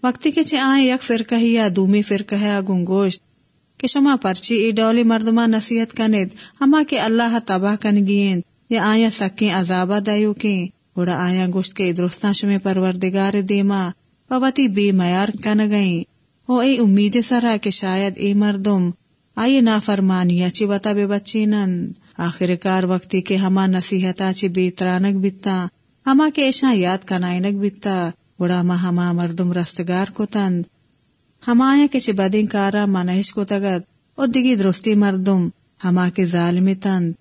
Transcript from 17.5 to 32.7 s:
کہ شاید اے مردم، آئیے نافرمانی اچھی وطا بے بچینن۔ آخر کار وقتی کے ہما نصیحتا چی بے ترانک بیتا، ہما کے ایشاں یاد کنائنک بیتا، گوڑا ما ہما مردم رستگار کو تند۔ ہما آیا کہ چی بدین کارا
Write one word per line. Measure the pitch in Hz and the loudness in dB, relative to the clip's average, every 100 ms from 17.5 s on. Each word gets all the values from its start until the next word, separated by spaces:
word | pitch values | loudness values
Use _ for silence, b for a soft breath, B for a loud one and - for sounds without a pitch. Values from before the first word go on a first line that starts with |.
| 220 | -2
کہ | 208 | -2
شاید | 185 190 185 196 185 | -4 -2 -2 -2 -2
اے | 202 | 0
مردم، | 202 208 202 202 202 175 175 _ _ _ - | 2 0 0 0 0 0 -4 _ _ _ -4
آئیے | 233 269 | 0 4
نافرمانی | 233 214 214 202 190 185 180 175 | 4 2 0 0 2 2 2 2
اچھی | 180 - 208 | 0 0 -2
وطا | 202 202 | -2 -2
بے | 208 202 | -2 0
بچینن۔ | 202 202 220 214 214 190 180 175 - b b | -2 -2 -2 0 0 0 -2 -6 -10 b b
آخر | 170 - 180 175 | -6 -2 -2 -2
کار | 190 185 | 0 0
وقتی | 185 185 - 185 | 0 -2 -2 -6
کے | 185 190 | -2 -2
ہما | 190 190 190 | 2 2 2
نصیحتا | 185 175 190 185 180 190 | 0 -2 -2 -2 -2 -4
چی | 185 196 | -2 -2
بے | 180 185 | 0 -2
ترانک | 180 185 180 196 196 | -2 -2 0 0 0
بیتا، | 196 190 202 185 180 _ _ _ - | -4 -4 -4 -4 -4 _ _ _ 2
ہما | 269 311 294 | 4 4 2
کے | 269 | 0
ایشاں | 262 269 220 | 2 2 2
یاد | 180 190 - | 0 -2 -2
کنائنک | 185 180 180 190 202 | -4 -2 -2 -2 -2
بیتا، | 202 196 202 185 170 - _ _ | -4 -4 -4 -2 -4 -8 _ _
گوڑا | 175 180 | -2 0
ما | 175 175 | 0 0
ہما | 180 175 180 | 0 0 0
مردم | 175 175 170 180 | -2 -2 -2 -2
رستگار | 175 170 - 175 180 196 | -2 -4 -6 -4 -2 -4
کو | - 208 | -4 -4
تند۔ | 220 190 180 175 _ _ _ _ _ _ _ - | -2 -2 -2 -6 _ _ _ _ _ _ _ 0
ہما | 240 262 | 2 4
آیا | 277 294 | 4 4
کہ | 269 | 2
چی | 233 | 0
بدین | 196 190 208 214 | 0 0 0 0
کارا | 208 196 | 0 0